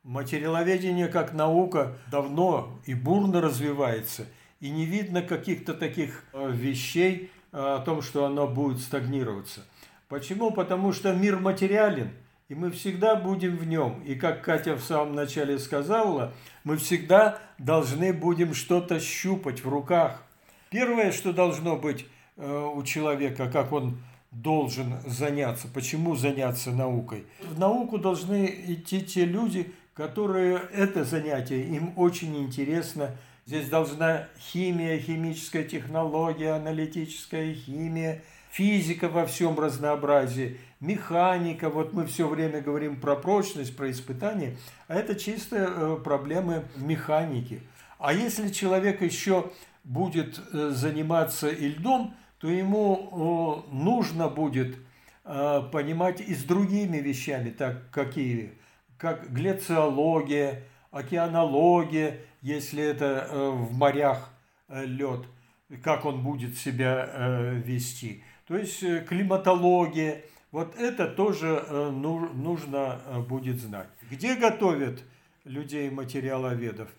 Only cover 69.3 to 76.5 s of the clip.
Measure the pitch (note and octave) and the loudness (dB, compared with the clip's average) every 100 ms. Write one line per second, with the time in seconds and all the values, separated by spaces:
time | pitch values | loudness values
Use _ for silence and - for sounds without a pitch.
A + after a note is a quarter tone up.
69.3 | F#3+ F#3+ F3+ F3 F3+ E3 D#3+ D#3 D3+ - | 2 4 6 6 6 4 0 -2 -2 -12
70.3 | - _ D3 E3 - A#3+ A#3+ A#3 - G#3+ | -20 _ -8 -8 -4 -4 -2 -2 2 2
71.3 | D#3+ D#3+ D3+ - C#3+ D3 C3+ D3 E3 E3 | 2 0 0 0 -2 -2 -2 -2 -2 -4
72.3 | C3 D#3 E3+ C#3+ C#3 C3+ B2+ C#3 B2 A#2+ | -4 -4 -4 -4 -2 -2 -6 -6 -6 -4
73.3 | B2+ B2+ B2 A2+ G2+ F#2 - - C3+ A#3 | -4 -4 -6 -6 -10 -12 -18 -16 -6 -2
74.3 | B3+ A3+ A3 G3 D3 C3 B2 - _ _ | 4 2 4 2 2 -2 -6 -16 _ _
75.3 | _ C#3 C3+ C#3+ D3 C#3 C3+ B2+ C#3 C3 | _ -12 -10 -8 -6 -4 -6 -6 -6 -4
76.3 | C3 B2+ | -2 -2